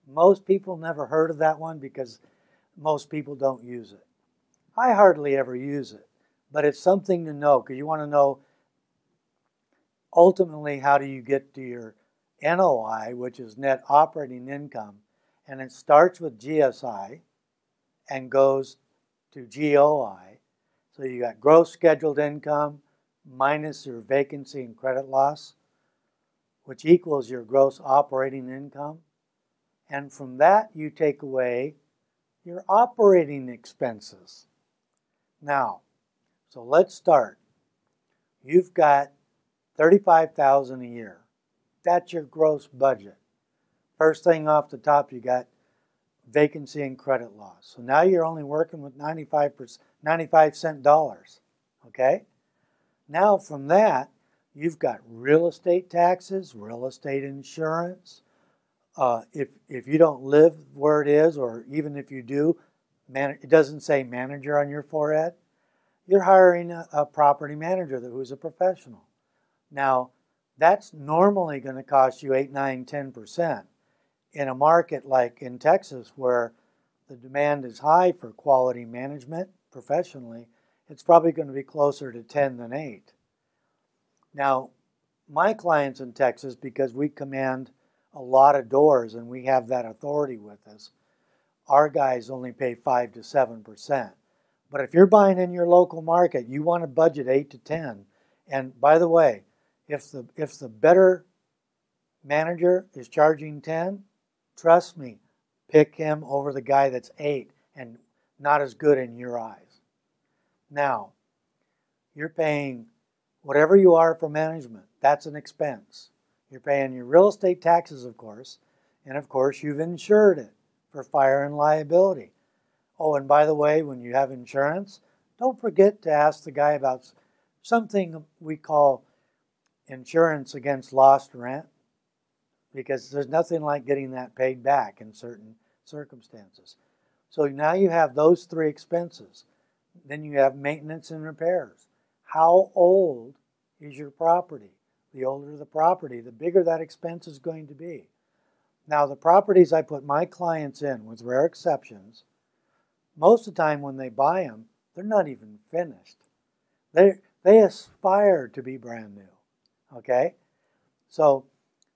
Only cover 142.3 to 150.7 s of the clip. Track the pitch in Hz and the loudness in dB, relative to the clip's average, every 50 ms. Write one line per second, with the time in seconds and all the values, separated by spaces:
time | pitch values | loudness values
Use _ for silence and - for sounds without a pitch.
142.3 | - 156 165 165 175 185 190 190 _ 196 175 180 190 196 185 165 131 117 113 131 | 0 2 4 6 6 6 4 2 _ 4 4 6 6 4 4 2 -2 -6 -12 -18
143.3 | 139 _ _ _ _ _ _ _ _ _ 151 147 135 135 151 139 143 _ 165 165 | -20 _ _ _ _ _ _ _ _ _ -20 -20 -18 -18 -18 -18 -12 _ 0 2
144.3 | 170 180 175 175 156 127 104 95 _ _ _ _ _ _ _ _ _ 135 131 131 | 2 2 0 -4 -14 -20 -20 _ _ _ _ _ _ _ _ _ _ -10 -8 -8
145.3 | 135 139 143 147 151 143 151 - _ 156 156 170 185 175 165 139 123 117 117 123 | -8 -8 -12 -16 -18 -20 -20 -12 _ 0 0 0 0 0 -4 -12 -16 -16 -18 -18
146.3 | 117 113 151 175 170 190 170 170 165 160 160 151 - _ - 170 170 170 - 170 | -18 -10 -8 0 0 0 2 2 -2 -4 -6 -10 -16 _ -12 -12 -12 -12 -16 -20
147.3 | 147 135 _ 170 160 160 156 143 147 135 165 175 165 117 - _ _ _ _ _ | -20 -14 _ -12 -12 -12 -16 -20 -20 -20 -18 -18 -18 -18 -20 _ _ _ _ _
148.3 | _ _ _ _ _ _ _ _ _ _ _ - 151 147 147 135 139 - - 165 | _ _ _ _ _ _ _ _ _ _ _ -4 -2 0 0 -2 -4 -2 2 4
149.3 | 175 202 196 208 190 185 175 - 165 160 151 - 156 135 135 143 143 151 175 180 | 4 4 4 4 6 6 6 6 4 0 -2 -4 -8 -12 -6 -4 -4 -4 -4 -6
150.3 | - - 175 170 165 156 151 139 | -8 -8 -6 -6 -4 -6 -6 -10